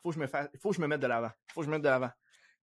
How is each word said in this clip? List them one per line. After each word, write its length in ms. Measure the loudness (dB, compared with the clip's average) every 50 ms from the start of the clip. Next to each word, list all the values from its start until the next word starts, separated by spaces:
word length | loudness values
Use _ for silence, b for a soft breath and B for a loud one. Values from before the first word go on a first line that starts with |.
Faut 60 | -6 -4
que 60 | -4
je 60 | -2
me 60 | -2
fasse, 220 | -2 -2 -4 -4 -4 -6 -4
faut 100 | -2 -2
que 60 | 0
je 40 | 0
me 60 | 0 0
mette 120 | 0 2
de 60 | 2
l'avant. 240 | 2 2 0 -2 -4 -6 _ _ -12
Faut 80 | -8 -6
que 60 | -4
je 40 | -2
me 60 | 0
mette 80 | 2 4
de 40 | 4
l'avant. » 200 | 4 4 2 -2 -6 _ b b b b b b b b